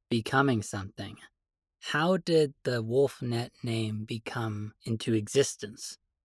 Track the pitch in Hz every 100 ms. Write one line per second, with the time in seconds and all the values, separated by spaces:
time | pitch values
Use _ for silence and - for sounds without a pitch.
0 | - 117 110 135 139 117 98 104 98 -
1 | 98 - - _ _ _ _ _ - 147
2 | 165 190 175 160 147 - - 123 113 127
3 | 139 - 123 117 120 _ 120 113 110 107
4 | 107 117 - - 110 104 107 - - 117
5 | - 113 104 139 139 - 104 - - -
6 | _ _